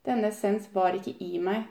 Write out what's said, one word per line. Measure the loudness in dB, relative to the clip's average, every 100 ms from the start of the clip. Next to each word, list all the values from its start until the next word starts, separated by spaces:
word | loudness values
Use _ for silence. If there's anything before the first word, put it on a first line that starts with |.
| -2
denne | 0 0
essens | 0 0 0 0
var | 2 2 2
ikke | -4 -8
i | -6 -2
meg, | 0 0 -4